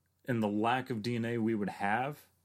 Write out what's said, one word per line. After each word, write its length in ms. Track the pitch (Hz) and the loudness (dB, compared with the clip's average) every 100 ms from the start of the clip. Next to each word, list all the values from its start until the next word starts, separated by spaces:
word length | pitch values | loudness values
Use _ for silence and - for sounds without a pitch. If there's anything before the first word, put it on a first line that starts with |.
| _ _ - | _ _ -4
and 140 | 120 | 0
the 60 | 107 | 0
lack 420 | 104 113 131 131 | 2 2 2 0
of 120 | 120 | -4
D 120 | 110 120 | -2 -2
N 100 | 117 | 0
A 120 | 120 | 0
we 160 | 110 | 2
would 160 | 110 98 | 2 -2
have, 480 | - 101 110 135 151 - _ | -2 0 2 0 -6 -16 _